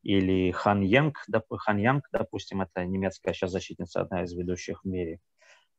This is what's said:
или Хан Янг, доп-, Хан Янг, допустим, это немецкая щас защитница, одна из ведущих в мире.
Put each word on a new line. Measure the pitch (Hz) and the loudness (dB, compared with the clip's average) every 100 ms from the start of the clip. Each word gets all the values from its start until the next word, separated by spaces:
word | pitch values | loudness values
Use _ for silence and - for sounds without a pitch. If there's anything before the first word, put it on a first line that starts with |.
или | - 98 95 95 92 | 2 2 4 4 2
Хан | 87 104 104 | 2 2 4
Янг, | 95 120 156 - - | 6 6 4 -2 -2
доп-, | 110 - 120 | -2 -2 -4
Хан | - 104 | 0 2
Янг, | 113 143 - | 2 2 0
допустим, | 156 - 98 - 98 | -4 -4 -6 -6 -4
это | 92 - 90 | -4 -4 -4
немецкая | 95 95 - - | -2 -2 -2 -6
щас | 85 92 | -2 -2
защитница, | 90 - 90 90 95 | -2 -6 -10 -6 -4
одна | 92 92 | -2 -4
из | 87 | -4
ведущих | 85 90 90 - 87 | -4 -4 -4 -6 -8
в | 95 | -6
мире. | 92 85 82 _ _ _ - _ | -4 -4 -8 _ _ _ -20 _